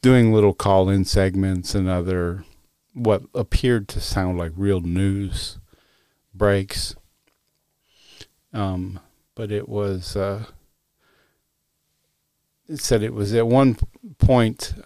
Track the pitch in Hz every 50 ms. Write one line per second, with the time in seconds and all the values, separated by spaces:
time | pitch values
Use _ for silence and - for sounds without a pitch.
0 | - 127 131 127 117 113 110 107 104 104 92 _ - 101 98 95 92 92 98 98
1 | 95 - - 107 95 95 90 95 95 95 92 92 90 - - 101 95 92 92 90
2 | 85 92 92 90 87 87 85 95 90 _ _ _ _ _ _ _ _ _ _ -
3 | 120 110 104 95 - - _ 127 123 - - - - 127 123 113 101 - - -
4 | - - - 98 95 90 90 87 85 82 80 87 98 101 98 92 85 85 85 90
5 | 98 98 98 98 101 95 - - - - - - - _ _ _ _ _ _ _
6 | _ _ _ _ _ _ _ 95 104 104 101 98 95 101 - - - - - -
7 | _ _ _ _ _ _ _ _ _ _ _ _ _ _ _ _ _ _ _ _
8 | _ _ _ _ - _ _ _ _ _ - 113 101 95 92 92 92 92 92 90
9 | _ _ _ _ _ _ _ - 113 107 104 104 - - 92 104 104 101 95 92
10 | 87 - - 104 95 98 98 104 110 - - - _ _ _ _ _ _ _ _
11 | _ _ _ _ _ _ _ _ _ _ _ _ _ _ _ _ _ _ _ _
12 | _ _ _ _ _ _ _ _ _ _ _ _ _ _ 165 143 - - 127 110
13 | 104 110 117 110 101 98 107 117 113 117 120 131 135 131 117 - - - _ -
14 | _ 226 - _ - - 131 123 117 110 - _ - - - - -